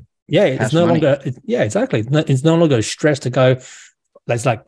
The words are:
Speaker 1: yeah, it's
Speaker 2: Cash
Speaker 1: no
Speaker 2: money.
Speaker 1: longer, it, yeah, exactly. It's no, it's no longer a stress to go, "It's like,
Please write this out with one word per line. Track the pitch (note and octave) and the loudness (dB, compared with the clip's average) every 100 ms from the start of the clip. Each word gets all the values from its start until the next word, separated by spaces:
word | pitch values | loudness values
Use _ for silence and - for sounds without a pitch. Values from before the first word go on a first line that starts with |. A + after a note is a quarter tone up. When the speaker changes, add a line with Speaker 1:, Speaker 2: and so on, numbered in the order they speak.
| - _ - | -20 _ -4
Speaker 1:
yeah, | D#3 | 0
it's | F3+ B2+ | 0 0
Speaker 2:
Cash | A2+ | 0
Speaker 1:
no | D#3+ E3+ | 2 2
Speaker 2:
money. | E3 | 2
Speaker 1:
longer, | D3 C#3 | 0 -2
it, | C#3+ - | -4 -10
yeah, | - A#3 | -6 -2
exactly. | C3 G3 C4+ A2+ | -2 -2 -2 -4
It's | A2 | -2
no, | D3 | -2
it's | D#3 C3 | 0 0
no | D#3 | 2
longer | E3 E3 A#2+ | 2 2 0
a | |
stress | G#2 - D#3+ - | -2 -2 -2 -2
to | B2 | -2
go, | C3 B2+ C3 - - - _ _ _ - | 2 2 0 -6 -20 -20 _ _ _ -6
"It's | A#2+ B2+ | -4 -2
like, | A2 | -4